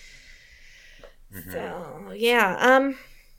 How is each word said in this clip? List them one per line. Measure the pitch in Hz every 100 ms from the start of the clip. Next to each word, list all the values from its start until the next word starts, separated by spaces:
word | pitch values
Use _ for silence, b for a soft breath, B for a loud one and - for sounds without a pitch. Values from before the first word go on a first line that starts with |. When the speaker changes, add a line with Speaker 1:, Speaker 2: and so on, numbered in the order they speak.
| B B B B B B B B B B B B -
Speaker 1:
Mm-hmm. | 98 -
Speaker 2:
So, | - - 170 160 160 190
yeah. | 196 233 240 202 -
Um, | 247 262 277 262 B B B